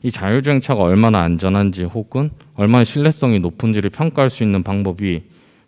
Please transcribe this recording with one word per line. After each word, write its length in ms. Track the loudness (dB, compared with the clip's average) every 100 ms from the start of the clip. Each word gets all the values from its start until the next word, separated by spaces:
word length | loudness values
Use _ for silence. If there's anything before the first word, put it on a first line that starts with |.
| -8
이 60 |
자율주행차가 720 | -4 -2 0 0 -2 0 0
얼마나 380 | 4 4 4 2
안전한지 640 | 0 0 0 0 0 -2 -6
혹은 440 | -8 -6 -4 -4 -8 -18 -2
얼마나 280 | 2 4
신뢰성이 560 | 2 2 0 0 0 2
높은지를 500 | 0 -2 -2 0 -2
평가할 400 | -2 -4 0 -2
수 140 | 0
있는 180 | 0 0
방법이 600 | -2 -2 -4 -2 -4 -4 -8 _ _ _